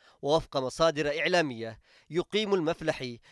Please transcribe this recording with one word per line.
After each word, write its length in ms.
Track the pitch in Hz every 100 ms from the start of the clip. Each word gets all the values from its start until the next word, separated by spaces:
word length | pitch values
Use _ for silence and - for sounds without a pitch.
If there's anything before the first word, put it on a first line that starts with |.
| _ _
ووفق 360 | 143 156 - 143
مصادر 600 | 131 - 165 147 147 151
إعلامية، 600 | 156 175 151 113 113 113 _ _ -
يقيم 440 | 156 165 202 214
المفلحي 680 | 196 156 170 160 - 127 117 _